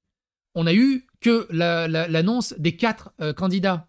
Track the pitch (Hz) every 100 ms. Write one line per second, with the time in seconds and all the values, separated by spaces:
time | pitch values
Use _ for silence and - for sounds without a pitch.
0 | _ _ _ _ _ 175 165 180 262 262
1 | - _ 233 226 208 165 170 170 165 160
2 | 165 160 175 247 - - 156 170 233 220
3 | - _ 156 147 190 190 190 180